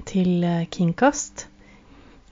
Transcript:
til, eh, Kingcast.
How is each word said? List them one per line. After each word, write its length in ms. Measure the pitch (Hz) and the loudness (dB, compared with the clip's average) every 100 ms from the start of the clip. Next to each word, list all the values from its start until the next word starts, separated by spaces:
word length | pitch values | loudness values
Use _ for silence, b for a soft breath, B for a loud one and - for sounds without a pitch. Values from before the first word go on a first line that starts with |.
| - | 2
til, 380 | 190 180 175 175 | 0 2 2 2
eh, 200 | 170 165 | 0 -4
Kingcast. 760 | - 175 170 269 285 - - - - b b b b b b b | 0 0 4 2 2 -8 -14 -20 -20 b b b b b b b